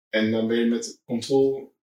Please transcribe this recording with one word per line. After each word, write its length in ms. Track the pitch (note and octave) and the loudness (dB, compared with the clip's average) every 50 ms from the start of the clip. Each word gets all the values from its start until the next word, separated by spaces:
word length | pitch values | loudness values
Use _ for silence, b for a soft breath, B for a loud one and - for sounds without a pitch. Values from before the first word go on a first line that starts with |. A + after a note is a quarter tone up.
| _ _ | _ _
En 220 | - A2 A2 A2 | -2 0 0 2
dan 160 | A2+ A2+ A2+ A2 | 0 0 0 0
ben 80 | A#2 A#2 | 0 2
je 60 | A#2 | 2
met 340 | A#2 A#2 A2+ - - - _ _ | 2 0 0 -4 -8 -14 _ _
control 720 | - B2 A#2 - - C3+ C3+ C3+ C3+ C3+ C3+ C#3 - _ _ _ | -6 -6 -6 -2 0 2 4 4 2 0 -4 -8 -16 _ _ _